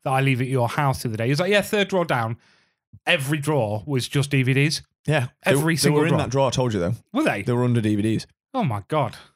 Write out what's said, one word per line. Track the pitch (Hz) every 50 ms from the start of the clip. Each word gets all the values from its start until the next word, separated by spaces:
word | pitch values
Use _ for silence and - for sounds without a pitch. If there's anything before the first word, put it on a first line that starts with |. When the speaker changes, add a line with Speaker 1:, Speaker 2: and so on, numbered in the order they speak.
| _
Speaker 1:
that | 143
I | 135 135
leave | 135 135 131 120
at | 131
your | 123 131 131 120 117
house | - - 147 135 131 - -
the | 123
other | 110
day. | 107 113
He | 123
was | 143 147
like, | 175 185
"Yeah, | 208 202
third | 196 202 - 208 196 196
drawer | 196 185 170
down." | 151 151 123 113 113 117 - _ _ _ _ _ _ _ _ _ _ - - _
Every | 151 170 165 135 131 156
drawer | 156 139 151 156 139 113 104 104 104 -
was | 151 139 127 113
just | - - 143 139 143
D | - 135 127
V | 123 135
Ds. | 135 139 160 156 - - _ _ _ _
Speaker 2:
Yeah. | - 156 151 123 127 _ _ -
Speaker 1:
Every | - 131 143 156 165 165
Speaker 2:
They, |
Speaker 1:
single | 139 143 143 147
Speaker 2:
they | 147 151
were |
in | 165 147
Speaker 1:
drawer. | - -
Speaker 2:
that | 113
drawer | 117 139 139
I | 123
told | 110 - 127 123 107
you, | 98
though. | 85 87 117 - _ _ -
Speaker 1:
Were | 240 320
they? | - 123 104
Speaker 2:
They | - 123 123
were | 120 123
under | 123 120 117
D | 107 107 107
V | 104
Ds. | 101 110 110 - - - _ _ _ _ -
Speaker 1:
Oh, | 262 226
my | 143 107 104 98
God. | _ - 156 135 107 - - - - _